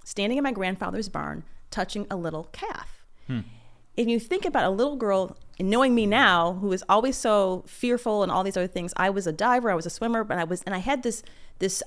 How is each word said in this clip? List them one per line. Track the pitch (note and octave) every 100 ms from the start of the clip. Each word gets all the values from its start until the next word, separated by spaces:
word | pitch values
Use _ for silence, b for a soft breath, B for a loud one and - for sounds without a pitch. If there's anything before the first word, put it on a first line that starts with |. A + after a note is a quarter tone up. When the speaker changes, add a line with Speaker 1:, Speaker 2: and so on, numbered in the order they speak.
| -
Speaker 1:
standing | - G3+ C4
in |
my | C#4
grandfather's | G#3 F#3 F#3+ F#3 F#3+ G3+
barn, | - - D3+ b b -
touching | - F#3+ G#3 G3+
a | G3
little | E3 D#3 E3+
calf. | - G4 - - - - b b
Speaker 2:
Hmm. | B2 b b b b - -
Speaker 1:
If | A#3
you | A#3
think | A3+ F#4 G4+
about | C4
a | F#3
little | G3 C4+ C#4+
girl, | A3 F#3+ F#3 - - -
and | F#3+
knowing | A3+ C4+ A#3+
me | G#3
now, | A3 A#3 F3 E3+ F#3
who | G3+
was | F#3 -
always | G3+ C4 -
so | A#3 G#3 F#3+ F#3 -
fearful | - B3 A#3+ A#3+ G#3+
and | F#3+
all | F3+
these | G3 F#3+
other | F#3
things, | - E3+ -
I | F#3+
was | G3 F3+
a |
diver, | D#3 A3 B3 A#3
I |
was | F3 E3+
a |
swimmer, | - A#3 A#3
but | G#3+ F3
I |
was, | E3 F3+ -
and | F#3
I |
had | G3+ C#4
this, | B3 A3 b b b -
this, | F#3 -